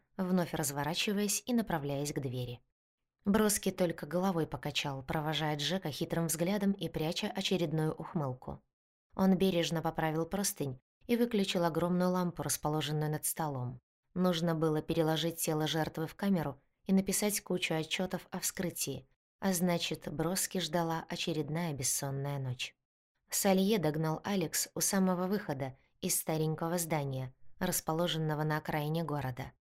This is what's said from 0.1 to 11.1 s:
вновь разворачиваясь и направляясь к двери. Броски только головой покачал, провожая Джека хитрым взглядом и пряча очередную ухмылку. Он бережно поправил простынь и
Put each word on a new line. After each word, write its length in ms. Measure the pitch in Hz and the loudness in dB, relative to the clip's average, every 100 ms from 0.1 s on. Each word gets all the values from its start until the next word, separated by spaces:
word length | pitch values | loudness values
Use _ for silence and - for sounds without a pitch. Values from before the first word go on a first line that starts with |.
| - | -4
вновь 360 | 185 185 165 | 2 2 2
разворачиваясь 880 | 160 143 143 143 170 - 202 208 - - | 0 -2 0 -2 0 -2 0 0 -2 0
и 80 | |
направляясь 600 | 233 214 165 143 139 147 | 0 2 0 0 -2 -2
к 60 | 151 | -2
двери. 420 | 135 123 123 123 _ _ _ _ _ _ 202 | -4 -4 -6 -8 _ _ _ _ _ _ 2
Броски 440 | 208 214 202 190 | 4 4 2 0
только 380 | 185 180 160 147 | 0 0 0 -2
головой 400 | 175 190 170 151 | 0 2 2 0
покачал, 560 | 139 147 - 147 135 | -2 -4 -4 -4 -6
провожая 520 | 131 160 151 151 156 147 | -4 -2 0 0 0 0
Джека 360 | 143 185 160 | 0 -2 -2
хитрым 340 | - 170 165 165 | -4 -2 0 0
взглядом 460 | 156 170 208 196 | 0 0 2 2
и 180 | 196 160 | 0 -2
пряча 380 | 165 156 185 208 | -2 -2 -2 -4
очередную 680 | - 196 185 254 160 156 | -2 0 2 2 0 0
ухмылку. 680 | - 165 170 139 127 - 143 _ _ _ _ _ - | -2 -4 -4 -4 -6 -10 -12 _ _ _ _ _ 2
Он 220 | 190 185 | 4 6
бережно 460 | 190 170 156 165 | 4 2 0 0
поправил 420 | 160 160 160 156 165 | -2 0 0 0 -2
простынь 540 | 196 202 - 139 127 _ _ | -2 -2 -2 -6 -6 _ _
и 100 | - | -2